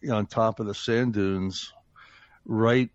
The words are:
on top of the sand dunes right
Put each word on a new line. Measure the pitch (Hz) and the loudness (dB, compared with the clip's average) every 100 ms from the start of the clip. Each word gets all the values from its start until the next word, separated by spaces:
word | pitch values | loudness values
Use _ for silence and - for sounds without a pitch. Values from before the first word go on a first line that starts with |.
| 143 | -4
on | 110 101 | -2 -2
top | 120 113 107 | 0 0 0
of | 107 | -6
the | |
sand | 101 - 117 123 | -6 -2 0 0
dunes | 104 98 95 95 92 - - _ - - - _ _ | 0 0 0 -4 -6 -14 -18 _ -20 -20 -20 _ _
right | - 110 113 127 123 | -4 2 4 4 2